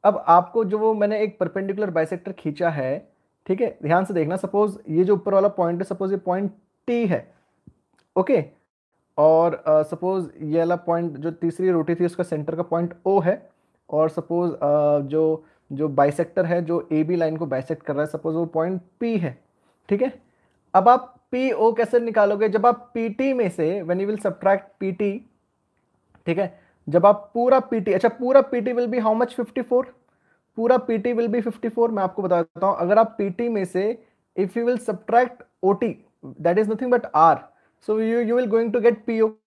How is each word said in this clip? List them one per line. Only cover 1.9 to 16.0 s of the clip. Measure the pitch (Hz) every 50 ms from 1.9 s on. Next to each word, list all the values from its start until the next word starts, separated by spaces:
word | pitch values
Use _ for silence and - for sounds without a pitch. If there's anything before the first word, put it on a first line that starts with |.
बाइसेक्टर | 165 165 156 160 185 175 _ 196
खींचा | 185 - - 160 147 - 180 170
है, | 156 147 131 131 139 - - _ _ _ _ _ _ _ _
ठीक | - 190 196
है, | 247 214 - _ -
ध्यान | 151 165 180 190
से | 185 202
देखना। | 175 156 151 180
सपोज | 190 - 180 - 202 208 208 196 - - -
ये | 156 165 185
जो | 180 208
ऊपर | 196 - 202 196
वाला | 196 196 208
पॉइंट | 202 - 180 170 175 175
है, | 190
सपोज | - 190 180 196 190
ये | 196
पॉइंट | 190 180 180 180 190 202 196 202 _ _ _ _ _ _
टी | - 240 240 233
है, | 190 175 - - - _ _ _ _ _ _ _ - _ _ _ _ _ _ _ _ _
ओके, | 185 185 - 277 185 147 - _ _ _ _ _ _ _ _ _ _ _ _ _
और, | - 147 156 160 160 170 170 160
अ, | - - 160 156 151 151
सपोज | 151 - 160 180 185 190 190 175 - - -
ये | 151 151 151 165
वाला | 165 170 175
पॉइंट | 170 175 170 170 170 170 170 147
जो | 135 147 165
तीसरी | 165 - - 165 165 - 185 185
रोटी | 180 165 156 156 170
थी | 170 175
उसका | 170 170 - 175
सेंटर | - 165 151 147 156 160
का | 160 175
पॉइंट | - 170 170 175 170 - _ _
ओ | 190 196 196
है, | 156 175 202 - - - _ _ _ _ _ _ _ _
और | - 151 156 160
सपोज, | 156 - 160 _ 170 175 175 175
अ, | 156 - - 143 147 151 147 147 147 147 143
जो, | 135 147 156 160 156 156 156 156 _ _ _ _ _
जो | 139 139 151 151
बाइसेक्टर | 139 135